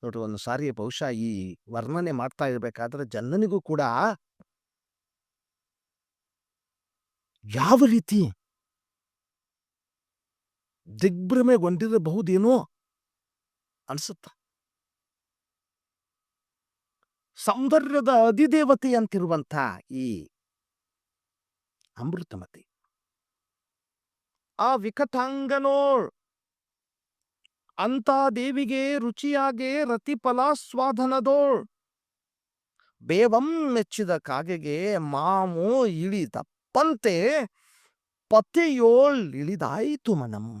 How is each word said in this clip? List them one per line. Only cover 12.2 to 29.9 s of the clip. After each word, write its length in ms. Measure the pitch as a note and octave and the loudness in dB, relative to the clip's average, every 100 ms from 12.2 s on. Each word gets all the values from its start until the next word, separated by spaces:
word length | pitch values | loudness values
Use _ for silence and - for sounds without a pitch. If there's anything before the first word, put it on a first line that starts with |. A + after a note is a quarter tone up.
| F3+ F#3 G#3+ B3+ - _ _ _ _ _ _ _ _ _ _ _ _ | 0 2 4 2 0 _ _ _ _ _ _ _ _ _ _ _ _
ಅನ್ಸುತ್ತ. 360 | C#3 - G3 - _ _ _ _ _ _ _ _ _ _ _ _ _ _ _ _ _ _ _ _ _ _ _ _ _ _ _ _ _ _ - | -10 -10 -14 -20 _ _ _ _ _ _ _ _ _ _ _ _ _ _ _ _ _ _ _ _ _ _ _ _ _ _ _ _ _ _ -10
ಸೌಂದರ್ಯದ 720 | - G#3 C4+ D#4 D4+ C#4+ A#3+ B3 A3+ | -4 -2 2 2 2 -2 4 6 6
ಅಧಿದೇವತೆ 600 | G#3 D4+ D4+ C#4+ C4+ C4+ A#3+ | 4 4 4 4 2 2 0
ಅಂತಿರುವಂಥ 580 | A3 G3+ F3 D#3+ C#3+ D3+ B2+ F2+ _ | 0 -4 -2 -4 -4 -4 -4 -6 _
ಈ 140 | C3 C3 G2+ D2+ _ _ _ _ _ _ _ _ _ _ _ _ _ _ _ _ - | -8 -6 -6 -10 _ _ _ _ _ _ _ _ _ _ _ _ _ _ _ _ -12
ಅಮೃತಮತಿ, 680 | B2 F3+ E3+ F#2+ F2+ - _ _ _ _ _ _ _ _ _ _ _ _ _ _ _ _ _ _ _ - | -10 -10 -12 -16 -18 -20 _ _ _ _ _ _ _ _ _ _ _ _ _ _ _ _ _ _ _ -2
ಆ 100 | A3+ C4 | 0 0
ವಿಕಟಾಂಗನೋಳ್, 1300 | G3+ - C#4 B3+ B3+ C4+ C4+ C#4 C4+ C#4 C#4 C4+ F#3 _ _ _ _ _ _ _ _ _ _ _ _ _ _ _ _ - | -2 -4 -4 -2 -4 -4 -4 -2 0 2 2 2 0 _ _ _ _ _ _ _ _ _ _ _ _ _ _ _ _ -4
ಅಂತ 320 | G3+ C4 A3 C4+ C4+ A#3 | -2 -2 0 2 2 0
ದೇವಿಗೆ 460 | B3+ C4+ C4 C4+ C4+ C#4+ | -4 -2 -2 -2 -2 -2
ರುಚಿಯಾಗೆ 720 | A#3 G#3+ C#4+ C#4+ C4+ A#3+ C4 C#4 | -4 -6 -4 0 -2 -2 -4 -4
ರತಿಫಲಾಸ್ವಾದನದೋಳ್, 1700 | C#4+ | -2